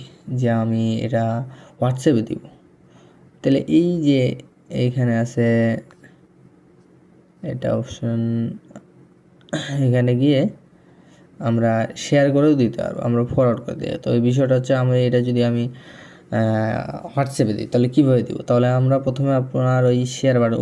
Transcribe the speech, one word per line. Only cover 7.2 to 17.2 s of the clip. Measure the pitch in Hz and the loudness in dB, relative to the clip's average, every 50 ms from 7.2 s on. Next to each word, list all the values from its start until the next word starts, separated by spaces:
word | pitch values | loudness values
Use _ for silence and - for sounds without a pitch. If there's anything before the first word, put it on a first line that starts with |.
| _ _ _ _ | _ _ _ _
এটা | - 151 131 127 127 120 113 | -10 -10 -8 -6 -4 -4 -2
অপশন, | 113 123 - - - 123 117 117 113 117 117 117 117 117 - - - - - - - - _ _ - - _ _ _ _ _ _ _ - - - - - 143 139 143 135 123 | -4 -4 -8 -10 -8 -6 -4 -2 -2 -2 -2 -2 -2 -4 -6 -8 -12 -18 -20 -20 -20 -20 _ _ -20 -20 _ _ _ _ _ _ _ -12 -10 -8 -8 -6 -6 -2 0 0 2
এখানে | 120 123 123 123 123 | 2 2 2 2 2
গিয়ে | 123 135 147 143 131 170 214 - - _ _ _ _ _ - - _ _ - - - - _ - - | 2 2 2 4 2 0 0 -4 -8 _ _ _ _ _ -20 -20 _ _ -20 -20 -20 -20 _ -16 -6
আমরা | 151 117 117 117 117 113 113 113 110 - - | -2 0 0 2 2 2 2 0 -2 -4 -6
শেয়ার | - - - 151 143 139 139 | -12 -4 0 2 2 4 4
করেও | 135 143 147 156 151 | 4 4 4 4 4
দিতে | 139 120 107 - - | 4 2 0 0 -4
পারবো, | - - - - | -6 -6 -6 -6
আমরা | - 120 120 120 120 | -4 -2 0 0 0
ফরওয়ার্ড | 123 - 135 127 120 117 113 | 0 0 2 2 2 0 -2
করে | - - 117 | -4 -10 -8
দিই। | - - - - - | -8 -6 -6 -8 -6
তো | - 135 | -4 -2
এই | 120 117 | 0 2
বিষয়টা | 120 123 123 139 135 131 127 | 2 2 2 2 2 2 2
হচ্ছে, | 127 127 - 135 | 0 2 0 0
আমি | 127 127 127 127 127 127 | 0 2 2 2 2 2
এটা | 123 123 123 | 2 2 0
যদি | 123 123 123 120 120 | 0 0 0 0 0
আমি, | 117 120 120 117 127 | 0 0 -2 -2 -4
আহ, | 123 - - - - - - - - - - - - 113 113 110 110 110 110 110 110 - - - - - - - - | -8 -12 -20 -20 -20 -20 -20 -20 -20 -20 -12 -4 -2 0 0 0 0 0 -2 -2 -4 -4 -6 -8 -12 -12 -14 -6 -4
WhatsApp-এ | 139 | -4